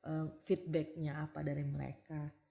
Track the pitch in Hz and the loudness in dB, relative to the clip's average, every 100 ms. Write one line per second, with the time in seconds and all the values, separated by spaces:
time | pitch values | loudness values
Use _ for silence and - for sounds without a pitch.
0 | - 156 156 - - 185 - 160 156 165 | -2 0 0 -4 2 2 4 2 2 0
1 | 151 151 151 156 151 143 143 143 135 143 | -2 0 -4 -2 0 2 0 0 -2 -6
2 | - 156 147 - _ | -6 -4 -4 -8 _